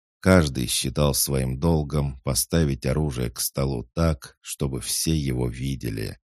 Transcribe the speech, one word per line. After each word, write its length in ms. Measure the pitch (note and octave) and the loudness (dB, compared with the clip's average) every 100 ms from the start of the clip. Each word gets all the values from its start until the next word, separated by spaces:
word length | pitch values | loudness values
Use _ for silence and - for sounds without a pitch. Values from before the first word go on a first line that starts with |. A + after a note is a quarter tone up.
| _ _ | _ _
Каждый 460 | F#2 F#2 D#2 C2 B1 | 6 6 6 0 -2
считал 480 | - C2+ B1+ D2 | -2 -2 0 2
своим 440 | C2+ - C2+ B1+ C2 | 2 0 0 -2 0
долгом 640 | E2 D#2+ D2 D2 C#2 B1+ | 2 2 0 -2 -2 -4
поставить 640 | - C2+ - E2+ D2+ C2 | -4 -2 0 2 2 0
оружие 460 | C2 C2+ D2+ B1 B1 | -2 0 0 -2 -6
к 100 | - | -4
столу 480 | - - C#2 B1 A1+ | -6 -2 -2 -2 -6
так, 420 | - E2 D#2 - - | 0 2 2 -4 -18
чтобы 400 | - - C#2+ C2 | -14 -4 -4 -4
все 340 | - - - D#2+ | -4 -2 0 0
его 320 | C#2 B1 A#1+ | 0 0 -2
видели. 720 | A#1+ C2+ C2 A1+ G#1+ G#1 - _ | -4 -6 -4 -6 -6 -8 -10 _